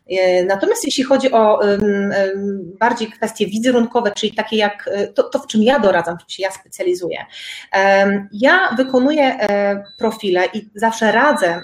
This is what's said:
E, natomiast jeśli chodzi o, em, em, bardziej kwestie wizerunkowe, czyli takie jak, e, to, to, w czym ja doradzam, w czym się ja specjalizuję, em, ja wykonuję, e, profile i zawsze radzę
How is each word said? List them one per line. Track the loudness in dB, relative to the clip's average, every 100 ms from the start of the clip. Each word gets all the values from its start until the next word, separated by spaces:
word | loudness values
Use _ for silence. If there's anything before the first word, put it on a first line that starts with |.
| -6
E, | 0 2 2
natomiast | 2 0 0 -2 -2
jeśli | -2
chodzi | 2 2 2
o, | 4 4 4
em, | 2 2 0 0 -2
em, | 0 -2 -2 -6 -6 -10 -2
bardziej | -2 0 -6
kwestie | -6 -8 -4 -4
wizerunkowe, | 0 2 2 2 0 -2
czyli | -2 -6 -4
takie | -4 0
jak, | -2 -4 -8
e, | -4 -4
to, | -2
to, | -2 -2
w | -4
czym | 0
ja | 2 4
doradzam, | 4 2 -2 -8
w |
czym | -12
się | -8
ja | -8
specjalizuję, | -8 _ -6 -2 -2 -4 -10 -12 -16 -16 -16 -4
em, | 0 4 4 4 0 -4
ja | 0 4 4 2 0
wykonuję, | 0 2 2 2
e, | 2 2 -2 0 0 -2 -8 -6
profile | -6 -4 -2 0 0
i | -4 -10 -2
zawsze | -2 2 0
radzę | 2 2 2 0 -2